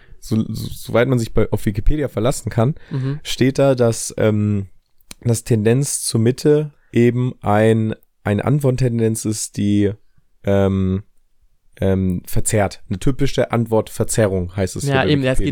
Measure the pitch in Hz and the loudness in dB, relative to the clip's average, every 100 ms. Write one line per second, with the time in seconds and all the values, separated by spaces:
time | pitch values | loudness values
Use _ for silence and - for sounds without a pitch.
0 | - - - 110 107 110 - - - 113 | -20 -16 -4 -2 -2 -6 -8 -10 -2 0
1 | 127 127 113 - 107 - - - - 151 | 2 0 0 0 0 0 -2 0 2 2
2 | 127 - 113 143 107 - 117 - - 139 | 0 -2 -2 -2 -4 0 0 0 -6 -6
3 | 135 147 - - 127 131 139 123 117 113 | -6 -6 -6 0 0 2 2 4 2 0
4 | - - 110 107 104 101 95 - _ _ | -6 -2 0 2 0 -2 -4 -14 _ _
5 | - - 117 113 - 113 104 123 143 - | -20 -8 -2 -2 0 0 2 2 0 -4
6 | - 117 113 120 151 147 151 - _ - | -4 0 0 2 2 2 0 -10 _ 2
7 | 120 120 123 - 101 104 110 113 110 - | 2 2 -2 -4 0 4 4 4 0 -6
8 | _ _ - 101 - 147 139 123 127 117 | _ _ -2 0 0 0 0 0 0 0
9 | 113 113 107 110 - - 101 101 98 104 | 0 0 -4 -6 -6 -4 0 2 2 -2
10 | _ _ _ _ 101 98 98 95 95 95 | _ _ _ _ 0 2 2 0 0 -2
11 | - _ _ _ _ _ _ - 95 95 | -6 _ _ _ _ _ _ -4 -2 0
12 | 95 90 - - - 110 95 - - 98 | 0 -4 -2 -2 0 0 0 -4 -10 -4
13 | 143 131 139 - 120 117 113 110 - - | -2 0 0 0 0 0 0 0 -2 -4
14 | - - 104 95 87 98 95 - 139 135 | -4 0 0 0 -4 -4 -4 -4 -2 0
15 | - 147 131 131 156 | 2 2 2 2 2